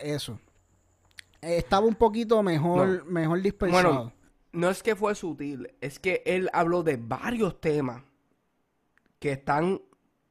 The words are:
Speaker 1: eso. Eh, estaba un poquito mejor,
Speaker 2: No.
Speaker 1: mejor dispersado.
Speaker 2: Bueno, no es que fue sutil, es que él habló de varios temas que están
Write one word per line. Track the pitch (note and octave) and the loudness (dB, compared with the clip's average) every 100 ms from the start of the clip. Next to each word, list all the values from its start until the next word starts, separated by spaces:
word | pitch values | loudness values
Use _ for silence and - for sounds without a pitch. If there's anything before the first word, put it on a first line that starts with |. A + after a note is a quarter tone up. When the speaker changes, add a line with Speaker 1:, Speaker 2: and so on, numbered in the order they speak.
Speaker 1:
eso. | D3 D3 - G#2+ _ _ _ _ _ _ _ - - _ | -6 -6 -8 -14 _ _ _ _ _ _ _ -20 -20 _
Eh, | E3 E3+ | -2 -2
estaba | E3 G3 | 2 4
un | A3+ A3 | 4 4
poquito | A3+ A3 A3+ A3+ | 2 2 2 2
mejor, | G3 D#3+ E3+ F3 F#3+ F#3 | 4 2 2 2 2 0
Speaker 2:
No. | C#3+ | -2
Speaker 1:
mejor | F3 D#3+ F3 | -2 0 0
dispersado. | G3 F#3+ F#3+ F3+ | -2 -2 2 4
Speaker 2:
Bueno, | F3+ C3+ A#2+ - _ _ _ | 4 2 -4 -14 _ _ _
no | E3+ F3 | -2 -2
es | F#3 | 0
que | A3+ | -2
fue | G3+ G#3 G#3 | 0 -2 -2
sutil, | F3 D3+ C#3+ C3+ - _ | -6 -8 -8 -10 -12 _
es | C#3 - | -12 -6
que | F#3+ F3 - | -2 -2 0
él | F3+ F#3 | -2 0
habló | D#3+ E3+ F3 | 0 2 2
de | D#3+ B2+ | 0 -2
varios | A2+ B2 G#3+ A#3+ G3 - | -4 -6 -4 -2 -2 -2
temas | E3 D3 B2+ A#2 - _ _ _ _ _ _ _ _ _ _ _ | -2 0 -2 -6 -16 _ _ _ _ _ _ _ _ _ _ _
que | D3 | -6
están | C#3 C#3+ D3 F3 G3 - _ _ _ _ | -4 -2 0 0 -2 -8 _ _ _ _